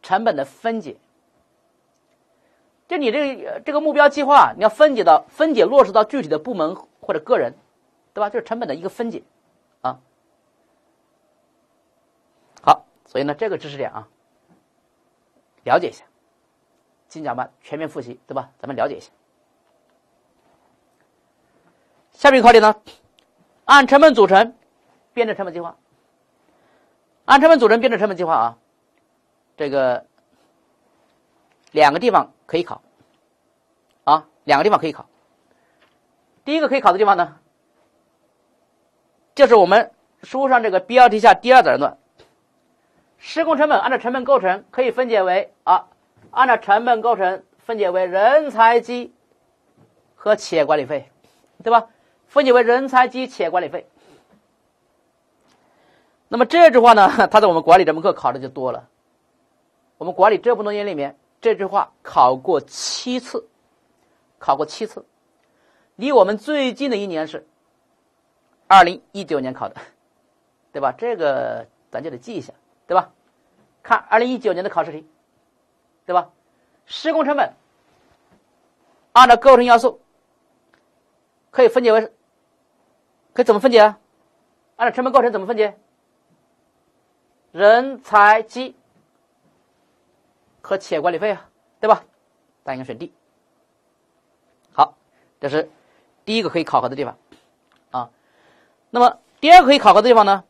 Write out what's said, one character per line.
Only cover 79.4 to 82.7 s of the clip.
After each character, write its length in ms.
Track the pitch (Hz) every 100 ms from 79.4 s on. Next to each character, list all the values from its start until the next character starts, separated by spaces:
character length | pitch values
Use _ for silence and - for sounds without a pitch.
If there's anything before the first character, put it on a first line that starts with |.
| 269
成 80 | 247
要 140 | 247 233
素 240 | 240 - _ _ _ _ _ _ _ _ _ _ _ _ _ _ _
可 120 | -
以 60 | 240
分 140 | 254
解 100 | 240
为， 180 | 220 226 _ _ _ _ _ _